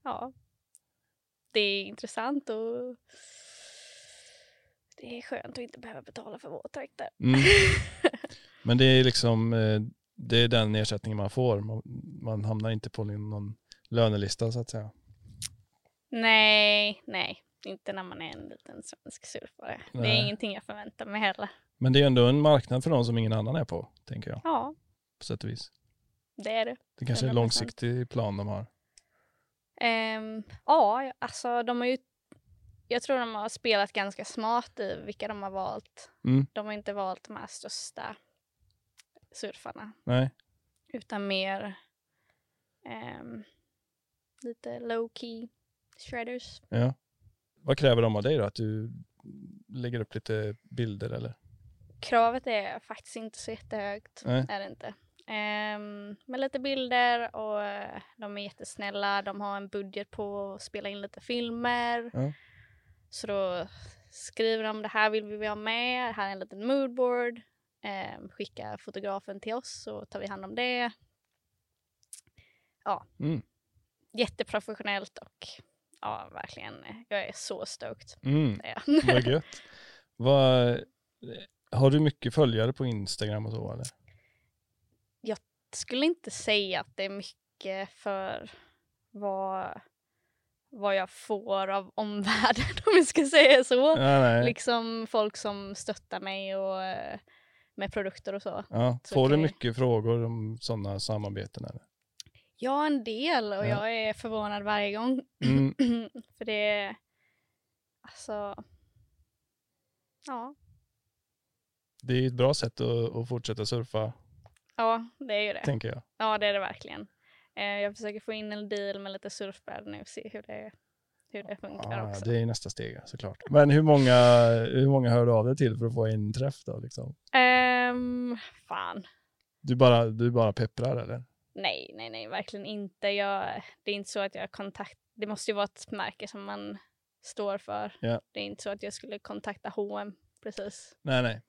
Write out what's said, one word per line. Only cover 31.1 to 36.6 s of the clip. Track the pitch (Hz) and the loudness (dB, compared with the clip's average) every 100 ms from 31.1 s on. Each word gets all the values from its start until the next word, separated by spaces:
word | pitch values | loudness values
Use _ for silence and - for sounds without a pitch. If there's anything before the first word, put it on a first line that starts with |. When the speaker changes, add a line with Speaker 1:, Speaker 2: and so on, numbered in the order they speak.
| - | -6
Speaker 1:
alltså | 220 - 247 240 | -10 -6 -2 0
de | 233 240 | 0 0
har | 247 | 0
ju... | 254 _ _ _ - _ _ - - _ | -2 _ _ _ -20 _ _ -20 -20 _
Jag | 240 | -4
tror | - 262 | 0 0
de | 233 | 0
har | 214 220 | -4 -6
spelat | - 233 208 202 | -4 2 4 4
ganska | 214 202 - | 0 -2 -4
smart | 214 - 220 240 240 - | -4 -4 0 0 -2 -8
i | 196 180 208 | -6 -6 -10
vilka | 208 208 | -8 -8
de | 208 | -8
har | 196 | -8
valt. | 190 185 214 _ - - _ | -6 -6 -8 _ -20 -20 _
Speaker 2:
Mm. | - 135 135 | 2 4 2
Speaker 1:
De | - | -4